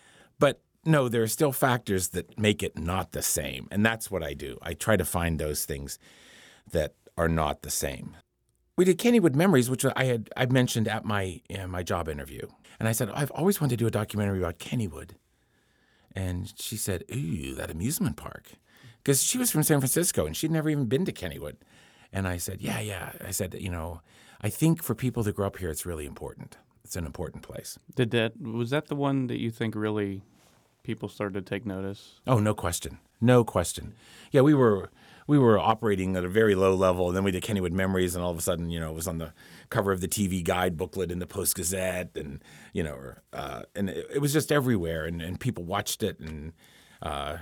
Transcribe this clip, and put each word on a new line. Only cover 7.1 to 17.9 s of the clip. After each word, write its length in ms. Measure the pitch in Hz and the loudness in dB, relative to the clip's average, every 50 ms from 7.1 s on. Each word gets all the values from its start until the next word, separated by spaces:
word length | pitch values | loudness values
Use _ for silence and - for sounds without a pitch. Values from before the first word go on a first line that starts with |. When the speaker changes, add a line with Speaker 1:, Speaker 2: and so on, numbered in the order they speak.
| _ - | _ 0
Speaker 1:
are 100 | 85 82 | 0 2
not 360 | 82 80 78 73 71 - - | 2 2 0 0 -2 -4 -6
the 60 | 76 | -6
same. 460 | - - - 71 67 - - - - - _ _ _ _ _ _ _ _ _ _ _ - | -4 -4 -4 -4 -6 -8 -12 -14 -16 -18 _ _ _ _ _ _ _ _ _ _ _ 2
We 80 | 185 | 4
did 120 | 185 180 175 | 4 4 4
Kennywood 380 | - 240 240 233 175 160 127 | 4 4 6 6 6 6 4
Memories, 340 | 143 175 202 175 131 120 120 | 4 4 6 6 6 4 4
which 140 | 131 123 - | 0 0 0
I 220 | 131 - - 135 | 0 0 0 0
had, 240 | 131 120 117 104 - - - | 0 0 -2 -2 -6 -4 -2
I 80 | 131 | 0
mentioned 420 | 123 127 131 123 117 - 120 107 107 | 2 4 4 4 4 2 0 0 0
at 160 | 107 113 - | -2 -2 -2
my, 380 | 98 107 101 95 95 85 - - _ - | -2 0 0 0 -2 -4 -8 -12 _ -8
uh, 140 | 98 95 90 | -8 -6 -6
my 160 | 92 90 90 | -6 -6 -2
job 240 | - 101 87 82 80 | -2 -2 -2 -2 -4
interview. 400 | 76 71 65 64 - - - - - _ _ - - - | -6 -6 -8 -10 -10 -12 -12 -14 -14 _ _ -20 -10 -2
And 80 | 110 110 | -2 0
I 60 | 110 | 0
said, 160 | - 127 98 - | 0 -2 -2 -2
"I've 180 | - 147 131 | -4 -4 -4
always 280 | - - 156 196 202 - | -2 0 2 2 2 2
wanted 120 | 156 135 | 2 0
to 120 | 123 110 117 | 2 2 0
do 40 | 113 | 0
a 40 | |
documentary 480 | - 104 107 - - 104 104 101 98 95 | 0 0 -4 -2 -2 0 0 0 0 0
about 180 | 90 82 - - | -2 -2 -4 -6
Kennywood." 540 | - - - 127 110 87 78 78 78 80 - - _ _ _ _ _ _ _ _ _ _ _ _ _ _ _ _ _ _ - | -8 -4 -2 -2 -2 -2 -6 -10 -14 -16 -18 -20 _ _ _ _ _ _ _ _ _ _ _ _ _ _ _ _ _ _ -8
And 380 | 98 95 90 87 90 92 - - - | -6 -4 -2 -2 -4 -6 -8 -10 -12
she 200 | - - 113 107 | -10 -8 -6 -4
said, 260 | - - 92 82 - - - | -2 -2 -2 -4 -4 -6 -6
"Ooh, 400 | 131 147 165 135 82 67 67 65 | -6 -4 -4 -4 -4 -4 -6 -6
that 140 | - 80 - | -6 -8 -8
amusement 460 | 80 80 92 123 | -6 -4 -2 -2